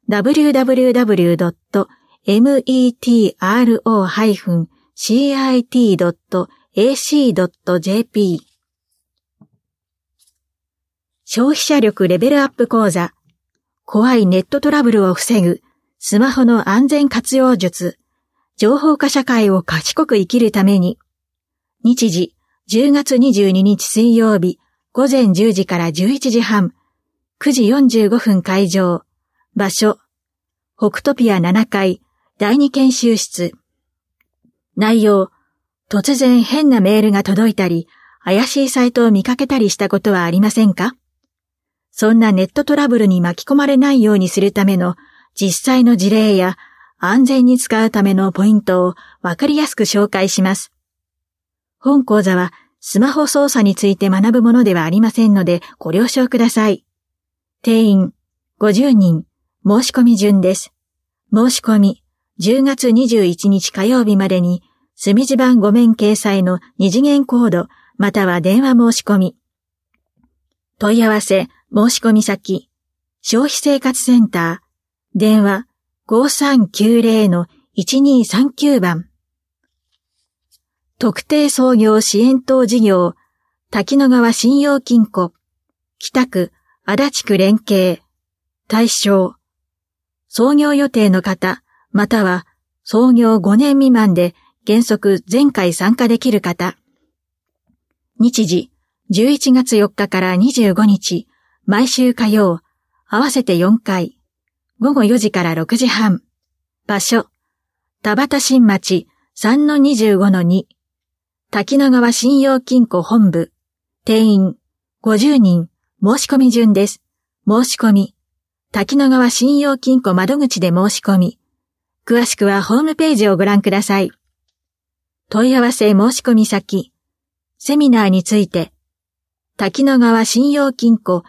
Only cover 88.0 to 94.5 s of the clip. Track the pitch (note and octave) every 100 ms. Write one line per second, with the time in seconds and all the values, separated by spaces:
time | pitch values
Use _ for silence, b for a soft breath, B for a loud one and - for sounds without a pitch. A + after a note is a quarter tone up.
88 | _ _ _ _ _ _ - A3 A3+ -
89 | G3+ G3 F#3 - _ _ _ _ _ _
90 | _ _ _ - B3 D4 D4 C#4+ C#4 A#3+
91 | G#3 F#3 F#3+ F#3 F#3 - _ _ _ G#3
92 | G3+ A3+ F#3+ F3+ - _ _ _ - G#3+
93 | B3+ A#3+ A#3 A3 F#3 G#3+ C#4+ C#4 C4+ A#3+
94 | G#3+ F3 F3 - _